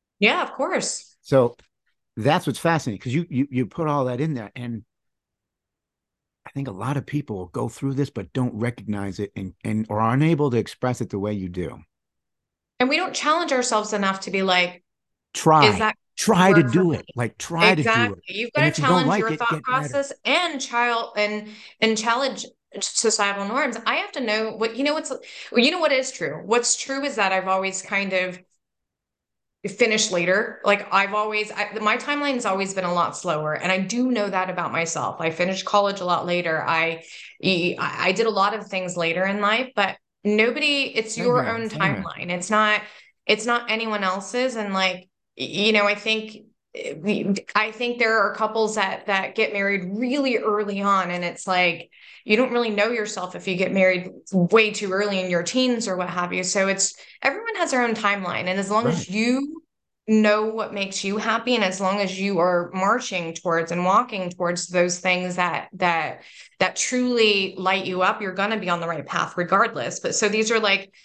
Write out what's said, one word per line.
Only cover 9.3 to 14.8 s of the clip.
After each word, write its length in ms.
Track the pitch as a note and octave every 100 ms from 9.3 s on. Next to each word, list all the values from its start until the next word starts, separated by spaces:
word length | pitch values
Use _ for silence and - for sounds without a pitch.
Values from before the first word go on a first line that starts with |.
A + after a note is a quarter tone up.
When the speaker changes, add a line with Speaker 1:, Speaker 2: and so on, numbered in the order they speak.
| G#2
Speaker 2:
and, 180 | F#2 -
and, 220 | A2 G#2+ A2
or 120 | G#2+
aren't 240 | A2 C3
able 260 | D#3 D3+ D3
to 60 | A#2
express 440 | G#2 - B2+ B2
it 100 | G#2+
the 80 | G2+
way 140 | G#2
you 160 | G#2 F#2
do. 300 | F2+ D#2 A1+ - _ _ _ _ _ _ _ _ -
Speaker 1:
And 80 | B3+
we 80 | D#4
don't 180 | F#4
challenge 380 | - C#4+ E4 E4+
ourselves 400 | B3+ B3 A3 G3+
enough 280 | G#3 G3 G3
to 120 | -
be 100 | F#3+
like, 400 | F#3+ F3+ F3+ -